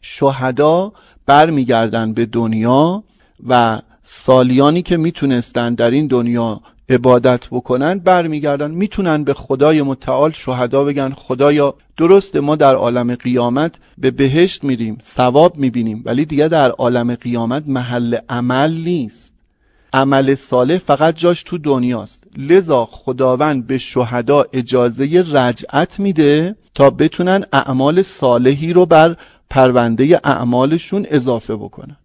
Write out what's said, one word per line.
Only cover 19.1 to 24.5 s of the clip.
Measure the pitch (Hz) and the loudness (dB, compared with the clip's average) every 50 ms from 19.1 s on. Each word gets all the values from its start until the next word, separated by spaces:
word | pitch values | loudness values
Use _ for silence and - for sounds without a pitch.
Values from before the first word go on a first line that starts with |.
| - - - - _ _ _ _ _ _ _ _ _ _ _ _ - | -10 -18 -20 -20 _ _ _ _ _ _ _ _ _ _ _ _ -2
عمل | 135 135 135 139 135 135 135 139 | -2 0 2 2 2 2 2 0
صالح | 135 - - - 123 123 131 165 185 | -2 -2 -2 0 0 2 2 0 -2
فقط | - - 147 - 151 165 170 | 0 -2 0 2 2 0 0
جاش | 160 165 175 175 170 - | 0 0 0 0 0 -4
تو | - - 180 | -10 -10 -8
دنیاست. | 147 147 139 131 123 123 123 113 101 - - _ _ _ _ | -2 -2 -2 -2 0 -4 -4 -6 -8 -12 -18 _ _ _ _
لذا | - 135 139 170 190 190 160 151 127 143 - | -14 -2 2 2 2 4 2 0 0 0 -2
خداوند | - - _ - 127 123 135 131 127 127 147 156 147 135 117 | -8 -14 _ -8 -4 -2 0 0 0 0 0 0 -2 -4 -4
به | 117 135 131 | -4 -6 -6
شهدا | - - - 131 123 113 120 123 120 113 143 147 135 - | -6 -4 -4 -4 -4 -2 -4 -6 -2 0 2 2 2 0